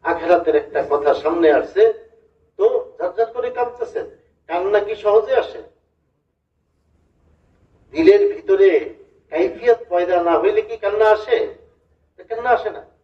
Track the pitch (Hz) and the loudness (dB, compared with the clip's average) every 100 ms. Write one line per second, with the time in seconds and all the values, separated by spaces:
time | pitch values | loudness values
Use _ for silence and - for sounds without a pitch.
0 | 160 165 165 175 160 147 - 147 135 143 | -4 -6 2 2 2 -2 -2 -6 -2 0
1 | 147 - 156 170 160 135 - 190 226 214 | 0 0 0 2 4 4 0 2 2 2
2 | - _ _ _ _ - 214 - - - | -14 _ _ _ _ 0 0 0 -6 -8
3 | 180 214 226 247 247 247 240 - - - | -8 -4 -4 -4 -8 -4 -6 -6 -10 -8
4 | - - _ _ _ 175 190 208 202 220 | -10 -16 _ _ _ -4 0 0 -2 -4
5 | 208 214 - 254 - - - _ _ _ | 2 2 2 -2 -2 -12 -20 _ _ _
6 | _ _ _ _ _ _ _ _ _ _ | _ _ _ _ _ _ _ _ _ _
7 | _ _ _ _ _ _ _ _ _ - | _ _ _ _ _ _ _ _ _ 2
8 | 165 202 202 - - 190 196 156 - - | 6 6 4 -2 -2 4 4 2 -2 -16
9 | - _ _ 156 185 - 240 233 - 175 | -20 _ _ -4 -4 -2 0 0 0 -4
10 | 180 180 170 160 196 214 - 226 196 208 | 0 0 0 0 0 -2 -4 -8 -6 0
11 | 214 - - 156 104 - _ _ _ _ | 2 2 0 -2 -4 -10 _ _ _ _
12 | _ _ - 226 247 240 214 - - _ | _ _ -12 -8 -2 -2 -2 -12 -20 _